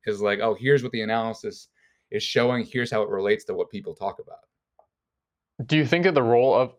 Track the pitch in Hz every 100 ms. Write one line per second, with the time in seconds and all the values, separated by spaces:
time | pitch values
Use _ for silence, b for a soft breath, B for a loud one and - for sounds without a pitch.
0 | - 101 104 101 113 107 127 139 120 117
1 | 107 113 113 107 107 - - _ _ _
2 | _ 107 - 123 120 123 110 127 120 110
3 | 101 98 101 107 - 90 90 104 98 80
4 | 98 - - - _ _ _ _ _ _
5 | _ _ _ _ _ - 120 156 139 170
6 | 185 151 117 120 131 107 127